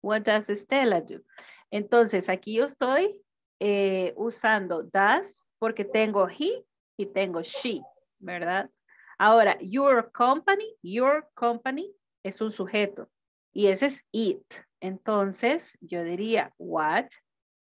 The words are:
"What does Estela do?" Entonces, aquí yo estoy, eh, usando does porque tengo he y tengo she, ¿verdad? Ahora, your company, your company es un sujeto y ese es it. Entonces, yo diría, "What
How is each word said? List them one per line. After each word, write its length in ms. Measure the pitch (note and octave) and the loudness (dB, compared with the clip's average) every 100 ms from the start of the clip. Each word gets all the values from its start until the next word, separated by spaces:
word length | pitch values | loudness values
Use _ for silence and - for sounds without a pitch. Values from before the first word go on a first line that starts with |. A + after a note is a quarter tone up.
"What 200 | G3 G#3+ | -2 -2
does 260 | G#3+ G#3+ G#3 | 2 0 0
Estela 520 | G#3 - C4+ B3 F3+ | -8 0 2 2 0
do?" 220 | - - _ - - - _ | -2 -16 _ -20 -20 -20 _
Entonces, 580 | G#3 G#3 A#3+ A3+ G3+ F#3 | -8 2 4 4 2 -2
aquí 260 | F#3+ G#3 A3 | -4 -2 -2
yo 80 | C#4 | -2
estoy, 580 | - B3+ C4+ G4 G4+ _ _ _ _ | -2 0 2 0 -4 _ _ _ _
eh, 540 | G#3 G3+ G3 F#3+ F3+ - | -2 0 0 0 -4 -4
usando 680 | A3+ A3+ A3+ A3 F#3 E3+ | -8 -2 0 0 -2 -6
does 640 | E3 G3 G3+ C#4 G4+ - _ _ | -4 0 2 2 -2 -16 _ _
porque 240 | A3 A3 G3+ | -6 -4 -4
tengo 420 | A3 A3 G3+ F#3 | 0 0 2 0
he 340 | - D#4+ B4 - _ _ - | 0 -4 -4 -8 _ _ -10
y 100 | G3 | -6
tengo 340 | - F#3+ E3 | -2 -2 -4
she, 400 | D#3+ - B3+ F#3+ - _ _ _ | -8 -6 -6 -6 -10 _ _ _
¿verdad? 500 | F#3 F3 E3+ F#3 G#3 _ _ _ - - | -12 -8 -2 -4 -4 _ _ _ -20 2
Ahora, 380 | G3+ A#3 G#3 - | 6 8 6 2
your 500 | F#3+ A#3 C#4 B3 A3+ | -4 0 4 4 2
company, 640 | - A#3+ C#4+ - G4+ A4 A4 | 0 2 2 2 0 -2 -12
your 440 | F3 G#3 B3+ D4+ D4+ | -6 0 2 0 -4
company 580 | - A#3+ A#3 C4 C4+ G4 - _ _ | -4 -2 -2 -6 -6 -10 -16 _ _
es 160 | F#3+ - | -12 -6
un 120 | A3 | -6
sujeto 580 | G#3+ F3+ G#3+ G3+ - - _ _ _ _ | -6 -4 -2 -2 -4 -18 _ _ _ _
y 160 | - G3+ | 2 2
ese 200 | G3 C#4 | 4 0
es 180 | C#4 _ | -2 _
it. 320 | A3 G#3+ - _ - _ _ | -4 -2 -2 _ -20 _ _
Entonces, 960 | F#3 F#3+ - G#3+ G3 F#3+ A#3 D#4+ - _ | -10 -8 -2 0 -2 -2 -2 -2 -6 _
yo 220 | E3 F3 | -10 -8
diría, 500 | E3+ F3+ A3 A3 - _ | -6 -6 -2 -2 -2 _
"What 480 | F3 E3 D#3 F3+ C4 - _ _ _ _ | -6 -2 0 0 -2 -14 _ _ _ _